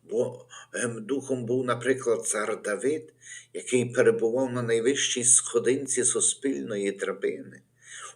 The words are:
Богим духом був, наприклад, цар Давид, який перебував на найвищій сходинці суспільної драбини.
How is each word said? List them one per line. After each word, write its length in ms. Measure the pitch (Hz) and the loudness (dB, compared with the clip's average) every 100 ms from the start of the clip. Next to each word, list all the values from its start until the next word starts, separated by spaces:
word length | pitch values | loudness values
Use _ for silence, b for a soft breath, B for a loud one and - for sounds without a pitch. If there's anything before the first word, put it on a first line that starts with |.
| - | -4
Богим 920 | 110 120 - - - - 92 117 113 | -2 -2 -4 -18 -20 -14 -6 -4 -4
духом 400 | 107 139 - 131 | -4 -4 -2 -4
був, 200 | 110 127 | 0 -2
наприклад, 600 | 127 120 127 131 120 107 - | 0 -2 0 0 2 0 0
цар 360 | 107 107 107 | -2 -2 -4
Давид, 500 | 104 101 123 156 - B B B B | -4 -2 0 -2 -6 B B B B
який 320 | 87 - 123 | -12 0 2
перебував 680 | 120 123 113 101 113 123 131 | 2 4 6 6 2 2 0
на 100 | 123 | -2
найвищій 640 | 117 113 117 139 - 127 | 2 2 2 2 0 0
сходинці 800 | 117 - - 120 117 135 139 - | 4 4 4 0 2 0 0 0
суспільної 880 | 113 113 - - 139 139 131 104 101 | 0 2 0 0 -4 -4 -4 -2 -2
драбини. 680 | 98 92 95 - - - - _ B B B B | -2 -4 -2 -4 -4 -12 -18 _ B B B B